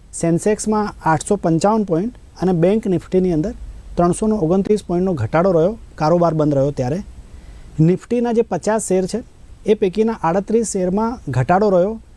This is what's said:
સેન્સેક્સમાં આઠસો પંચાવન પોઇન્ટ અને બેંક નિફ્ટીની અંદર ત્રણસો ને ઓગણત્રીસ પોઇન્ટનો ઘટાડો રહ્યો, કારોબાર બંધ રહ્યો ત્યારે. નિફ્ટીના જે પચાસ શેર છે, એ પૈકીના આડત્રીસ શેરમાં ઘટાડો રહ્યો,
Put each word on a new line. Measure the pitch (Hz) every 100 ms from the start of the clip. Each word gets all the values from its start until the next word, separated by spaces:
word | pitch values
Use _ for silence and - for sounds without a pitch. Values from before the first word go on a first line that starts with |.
| -
સેન્સેક્સમાં | - 170 165 208 208 214 214 202 - -
આઠસો | 156 - 202
પંચાવન | 175 165 202 220
પોઇન્ટ | 196 160 220 - - -
અને | 185
બેંક | 175 180 220 220
નિફ્ટીની | 175 - 185 185
અંદર | 160 190 240 - - - -
ત્રણસો | 175 170 214
ને |
ઓગણત્રીસ | 214 156 190 196 208
પોઇન્ટનો | - 175 190
ઘટાડો | 160 113 156 190
રહ્યો, | 170 175 226 - -
કારોબાર | 156 175 170
બંધ | 160 151
રહ્યો | 139 139
ત્યારે. | 143 123 170 - - - - - - - -
નિફ્ટીના | 160 185 - 240 240
જે | 226
પચાસ | 226 180 - 220 -
શેર | 190 185
છે, | 220 - - - - -
એ |
પૈકીના | 214 196 190 220 226
આડત્રીસ | 165 190 196 226 226
શેરમાં | 196 180 196 226 247 -
ઘટાડો | 127 127 185 208
રહ્યો, | 185 190 226 -